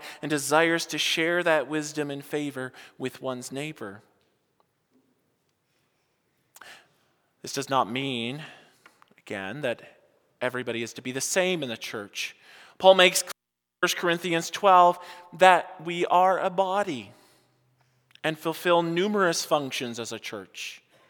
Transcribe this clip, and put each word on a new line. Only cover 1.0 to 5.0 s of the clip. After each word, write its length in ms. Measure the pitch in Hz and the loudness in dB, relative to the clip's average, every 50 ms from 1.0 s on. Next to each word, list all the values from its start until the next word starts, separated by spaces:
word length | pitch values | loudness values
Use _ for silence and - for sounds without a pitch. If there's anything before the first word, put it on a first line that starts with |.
| - - - 175 160 165 175 175 | -2 -2 -2 0 0 0 0 0
that 260 | 170 175 160 156 127 131 | 2 2 2 2 0 -2
wisdom 420 | 151 156 151 147 147 151 147 143 | -4 -4 -4 -6 -6 -6 -6 -6
and 140 | 139 139 139 | -8 -10 -8
favor 480 | - - 147 147 143 131 131 131 127 - - - - _ - | -8 -6 -6 -6 -6 -6 -8 -10 -10 -12 -16 -20 -20 _ -8
with 220 | 131 127 - - | -8 -8 -8 -8
one's 300 | 135 131 127 123 123 - | -8 -8 -8 -8 -10 -10
neighbor. 520 | 131 135 147 151 151 - 113 101 98 107 _ _ _ _ _ _ _ _ _ _ _ _ _ _ _ _ _ _ _ _ | -10 -10 -10 -10 -12 -12 -14 -14 -14 -16 _ _ _ _ _ _ _ _ _ _ _ _ _ _ _ _ _ _ _ _